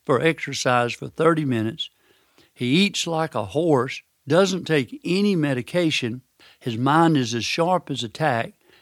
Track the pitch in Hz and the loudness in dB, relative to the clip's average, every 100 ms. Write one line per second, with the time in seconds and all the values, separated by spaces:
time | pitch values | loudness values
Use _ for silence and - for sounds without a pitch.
0 | - 123 160 151 - 131 135 123 120 - | -2 0 2 -2 -6 -4 0 2 0 -4
1 | - - 160 160 143 117 110 160 - _ | -10 0 2 2 0 0 0 -4 -12 _
2 | _ _ _ _ _ - 123 160 202 - | _ _ _ _ _ -6 0 2 2 0
3 | 170 160 160 117 101 143 170 139 131 - | -4 -2 -4 -4 -4 -2 2 2 0 -6
4 | _ _ - 160 196 180 131 156 120 285 | _ _ 0 4 4 0 0 0 0 -6
5 | 170 185 208 180 147 127 117 180 165 - | -4 0 2 2 0 -2 -2 0 0 0
6 | 120 123 _ _ - _ 127 113 131 156 | -4 -6 _ _ -20 _ -8 -2 2 4
7 | 165 147 117 117 - - 170 180 - 131 | 4 4 0 -2 -4 -2 0 0 -2 -8
8 | 117 - 156 117 - - _ _ | -8 -4 -2 -2 -4 -10 _ _